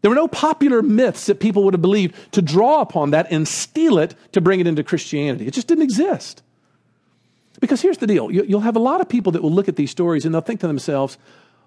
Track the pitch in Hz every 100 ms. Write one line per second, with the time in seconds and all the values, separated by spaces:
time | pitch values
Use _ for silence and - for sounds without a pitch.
0 | 202 254 320 - 302 311 285 240 233 214
1 | 247 - - 196 214 208 196 185 175 208
2 | 180 - - - 165 160 233 311 240 170
3 | 143 151 175 160 151 - - - 320 196
4 | 160 - _ - 175 190 170 156 147 165
5 | - 147 147 123 113 254 - 330 302 208
6 | 370 349 - - _ _ _ _ _ _
7 | _ _ _ _ _ - 240 262 359 370
8 | 214 190 110 190 196 202 220 220 233 339
9 | - 240 190 170 160 170 196 156 143 -
10 | 175 160 147 165 160 226 175 143 - 143
11 | 135 - _ _ _ _